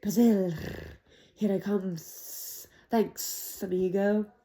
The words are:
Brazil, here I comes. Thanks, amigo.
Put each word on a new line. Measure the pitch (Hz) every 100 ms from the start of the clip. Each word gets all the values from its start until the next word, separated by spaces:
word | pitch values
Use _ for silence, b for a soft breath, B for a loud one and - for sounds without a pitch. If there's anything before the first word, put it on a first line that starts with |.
Brazil, | 202 190 240 208 185 160 - - - - b b b
here | _ 208
I | 190
comes. | 202 202 190 165 - - - - - - - b b
Thanks, | 233 185 - - - - -
amigo. | 190 180 185 190 202 214 208 _